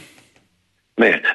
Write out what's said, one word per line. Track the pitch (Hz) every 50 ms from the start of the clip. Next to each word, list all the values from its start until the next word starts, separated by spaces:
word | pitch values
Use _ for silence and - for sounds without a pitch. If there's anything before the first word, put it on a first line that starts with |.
| - - - - - _ _ _ _ _ _ _ _ _ _ _ _ _ _
Ναι. | - - 104 87 - - - -